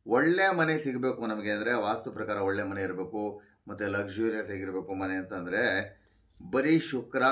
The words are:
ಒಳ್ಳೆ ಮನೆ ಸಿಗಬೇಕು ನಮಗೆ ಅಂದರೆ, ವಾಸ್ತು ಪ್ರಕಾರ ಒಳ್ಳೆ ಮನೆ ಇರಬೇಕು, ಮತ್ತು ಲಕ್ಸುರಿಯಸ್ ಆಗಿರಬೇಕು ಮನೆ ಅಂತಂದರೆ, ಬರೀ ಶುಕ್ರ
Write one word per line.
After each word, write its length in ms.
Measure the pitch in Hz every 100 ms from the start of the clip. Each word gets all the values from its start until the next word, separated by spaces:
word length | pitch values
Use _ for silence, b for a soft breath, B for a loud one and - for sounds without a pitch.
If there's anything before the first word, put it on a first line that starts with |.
| -
ಒಳ್ಳೆ 480 | 120 156 180 190 175
ಮನೆ 220 | 160 151
ಸಿಗಬೇಕು 500 | 143 123 127 113 113
ನಮಗೆ 240 | 107 104
ಅಂದರೆ, 220 | 104 113
ವಾಸ್ತು 380 | 120 104 113 131
ಪ್ರಕಾರ 260 | 101 101 101
ಒಳ್ಳೆ 260 | 98 101
ಮನೆ 200 | 98 98
ಇರಬೇಕು, 580 | 92 90 90 107 104 104 B B -
ಮತ್ತು 200 | 101 101
ಲಕ್ಸುರಿಯಸ್ 640 | 101 101 98 113 110 98
ಆಗಿರಬೇಕು 440 | 98 95 92 90 95
ಮನೆ 200 | 95 95
ಅಂತಂದರೆ, 840 | 92 92 87 101 120 95 98 b b b _ _ -
ಬರೀ 280 | 131 147 160
ಶುಕ್ರ 440 | - 127 - 131 127